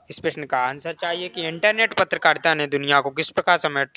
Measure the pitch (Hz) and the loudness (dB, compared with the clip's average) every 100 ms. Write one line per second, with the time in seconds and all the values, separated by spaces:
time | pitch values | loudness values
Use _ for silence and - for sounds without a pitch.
0 | - - 165 156 143 131 127 139 165 160 | -14 -6 -6 -6 -4 -2 -2 -4 -10 -8
1 | 175 175 180 180 165 165 208 220 226 - | -6 -6 -8 -8 -8 0 2 2 0 2
2 | 185 170 165 143 165 156 147 139 143 143 | 0 2 2 2 2 2 0 -2 4 2
3 | 139 135 156 - 180 170 156 143 135 | 2 -2 -2 0 2 2 2 -2 -4